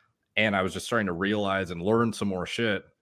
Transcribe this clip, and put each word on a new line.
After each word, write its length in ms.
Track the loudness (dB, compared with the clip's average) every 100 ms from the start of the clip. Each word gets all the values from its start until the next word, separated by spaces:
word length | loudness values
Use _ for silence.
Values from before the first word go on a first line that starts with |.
| _ _ _ 0
and 200 | 2 2
I 60 |
was 100 | 0
just 140 | -4 -2
starting 200 | 0 0
to 60 |
realize 580 | 0 0 0 0 0 -2
and 120 | -4
learn 300 | 2 4 2
some 160 | 0 -2
more 180 | -2 -4
shit 380 | -2 -2 -2 -6 _